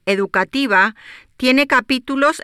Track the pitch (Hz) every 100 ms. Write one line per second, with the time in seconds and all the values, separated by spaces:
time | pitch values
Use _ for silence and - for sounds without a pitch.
0 | - 196 196 190 185 262 277 190 202 214
1 | - - - _ 254 262 285 277 233 262
2 | - 277 285 320